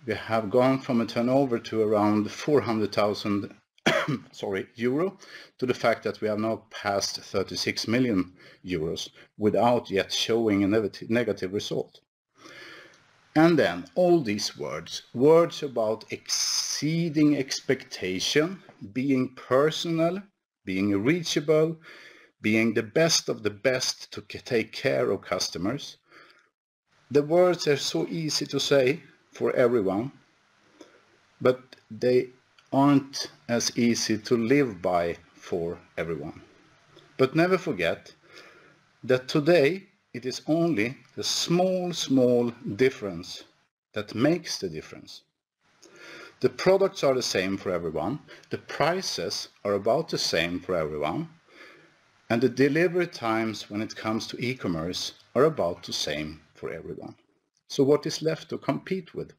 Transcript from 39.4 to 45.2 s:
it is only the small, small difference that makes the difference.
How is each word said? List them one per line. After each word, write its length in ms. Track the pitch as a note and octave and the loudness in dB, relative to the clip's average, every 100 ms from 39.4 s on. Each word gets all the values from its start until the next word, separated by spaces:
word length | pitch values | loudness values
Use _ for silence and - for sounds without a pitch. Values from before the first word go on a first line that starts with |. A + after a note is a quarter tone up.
| D3 F3 C#3 F#3+ - _ _ | 4 6 6 2 -10 _ _
it 120 | C3 B2 | -10 -8
is 160 | - - | -8 -2
only 480 | D#3+ E3+ C#3+ C#3 C3+ _ - | 2 2 2 -2 -4 _ -8
the 60 | - | -4
small, 640 | - - E3+ F#3 F#3 F3+ | -4 0 2 2 0 -4
small 640 | E3+ - C3+ B2 A#2+ A#2+ - - G2+ | -6 2 4 6 4 0 -4 -10 2
difference 640 | C3 C3 G2+ E2+ F2+ - - _ _ _ _ | 2 2 -10 -10 -12 -16 -18 _ _ _ _
that 240 | - G#2 G#2 | -10 -8 -2
makes 440 | C#3 F3 E3+ - | 0 0 -4 -8
the 100 | F#2+ | -8
difference. 540 | D#2 - - - - | -10 -14 -20 -20 -20